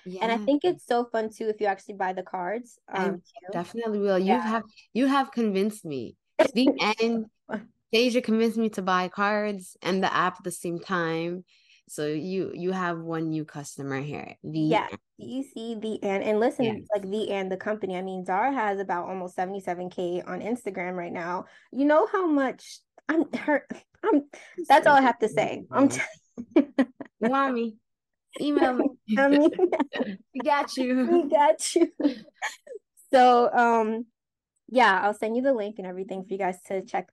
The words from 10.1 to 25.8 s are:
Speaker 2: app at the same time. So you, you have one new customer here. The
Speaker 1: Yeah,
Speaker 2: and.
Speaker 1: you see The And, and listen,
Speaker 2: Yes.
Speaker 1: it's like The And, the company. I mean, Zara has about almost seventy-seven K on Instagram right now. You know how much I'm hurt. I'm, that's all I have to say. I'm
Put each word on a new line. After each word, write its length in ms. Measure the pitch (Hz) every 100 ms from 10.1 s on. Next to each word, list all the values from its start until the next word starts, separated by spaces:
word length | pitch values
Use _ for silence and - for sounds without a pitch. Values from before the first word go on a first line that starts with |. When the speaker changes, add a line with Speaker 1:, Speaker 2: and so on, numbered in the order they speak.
Speaker 2:
app 260 | - 180 185
at 60 |
the 60 | 180
same 280 | 170 180 170
time. 640 | 170 185 160 165 170 180 180 _ _ _ _
So 180 | - 151
you, 440 | 156 175 190 170
you 180 | - 175
have 260 | 185 180 170
one 300 | 165 165 160
new 160 | 156
customer 560 | 151 151 143 - 139 135
here. 340 | 147 107 - -
The 160 | - 156
Speaker 1:
Yeah, 260 | 156 208 -
Speaker 2:
and. 80 | - _ _
Speaker 1:
you 240 | 208 254
see 320 | 269 - 226
The 280 | 220 220 214
And, 200 | 202 196
and 160 | 220 214
listen, 240 | 240 277
Speaker 2:
Yes. 120 | 233 208
Speaker 1:
it's 100 | -
like 80 | 208 190
The 200 | 208 208
And, 200 | 196 190
the 60 | 185
company. 380 | 214 214 202 180
I 60 |
mean, 220 | 190 185
Zara 260 | 180 185 247
has 300 | 277 214 196
about 280 | 196 175 175
almost 260 | 190 180
seventy-seven 560 | - 185 196 190 175 180
K 320 | - 180 175 -
on 140 | 180
Instagram 540 | 202 240 - 185 180 185
right 160 | 175
now. 320 | 180 170 180 - - _
You 140 | 240
know 220 | 285 302 427
how 160 | 403 359
much 520 | 285 269 - - - _ _ -
I'm 200 | 320 -
hurt. 360 | 240 - 294 - - _ _
I'm, 200 | 392 302 285 - - - 320
that's 180 | 277 311
all 100 | 277
I 60 |
have 160 | 262 233
to 100 | 226
say. 360 | 247 202 - -
I'm 180 | -